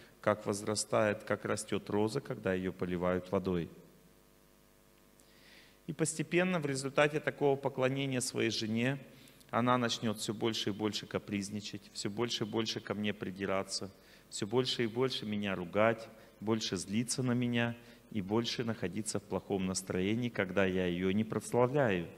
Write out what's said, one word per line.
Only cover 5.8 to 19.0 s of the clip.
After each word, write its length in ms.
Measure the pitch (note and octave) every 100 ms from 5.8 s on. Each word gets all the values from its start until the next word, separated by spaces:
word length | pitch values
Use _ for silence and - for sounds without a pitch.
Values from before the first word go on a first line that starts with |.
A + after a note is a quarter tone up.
| -
И 60 |
постепенно 680 | D#3+ D#3 - D3+ E3+ F#3 F3
в 80 | C#3+
результате 540 | C3+ C3+ C#3 D3 D3+
такого 340 | C3+ - C#3+
поклонения 680 | C#3 C3 C3 C3 C#3 C#3 C3
своей 300 | - A#2 A2+
жене 480 | A2 G#2+ A2+ B2+ C#3 - - - - -
она 280 | A2+ B2 B2+
начнёт 400 | A#2 - A2+ G#2
всё 160 | -
больше 360 | A2 A#2 A2 -
и 20 |
больше 340 | G2 G#2+ G#2 -
капризничать, 800 | - - G2+ G2 G#2 - G2+ -
всё 180 | - G#2+
больше 320 | G#2+ A#2+ -
и 60 | G#2+
больше 320 | A#2 A2+ A2
ко 140 | -
мне 200 | G#2 G#2
придираться, 800 | G2+ G2 F#2+ F#2+ F#2+ F#2+ - F#2+ - - - -
всё 160 | -
больше 380 | G2+ B2 B2+ -
и 60 | A#2
больше 360 | A#2 C3 -
меня 300 | G#2+ G#2 G2+
ругать, 540 | F#2 E2+ G2+ A2+ A#2 - - - -
больше 360 | G#2 A2+ - F#2
злиться 460 | F2 G#2+ B2 -
на 120 | B2+
меня 420 | B2 A#2+ A#2+ A#2 A#2 - - -
и 100 | G#2+
больше 440 | F#2 A2 A#2 -
находиться 540 | A#2 A2 F#2 G2+